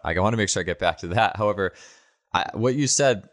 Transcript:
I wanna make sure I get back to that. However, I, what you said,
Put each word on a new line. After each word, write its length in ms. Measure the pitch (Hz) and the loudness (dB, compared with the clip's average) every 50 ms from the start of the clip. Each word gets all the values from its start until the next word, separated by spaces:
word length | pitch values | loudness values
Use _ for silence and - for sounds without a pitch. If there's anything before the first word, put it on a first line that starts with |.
| - | -2
I 140 | 82 82 87 | -2 0 2
wanna 180 | 92 107 117 | 2 2 2
make 120 | 113 104 92 | 0 0 0
sure 120 | - 101 | 0 -2
I 40 | 90 | -2
get 160 | 85 87 - | -4 -4 -2
back 180 | 92 87 82 - | 0 -2 -2 -2
to 100 | - 85 | -4 -4
that. 280 | 87 110 113 98 - | 0 2 2 2 0
However, 380 | 101 107 104 104 101 98 90 - - - - - - _ _ _ _ _ _ - | 0 -2 -2 0 0 -2 -4 -4 -8 -18 -20 -20 -20 _ _ _ _ _ _ -2
I, 160 | 92 - - - | -2 -2 -2 -2
what 200 | - 113 127 127 | -2 0 0 0
you 140 | 147 143 127 | 0 0 0
said, 400 | - - 143 135 120 95 95 - | 2 2 4 2 2 0 -2 -10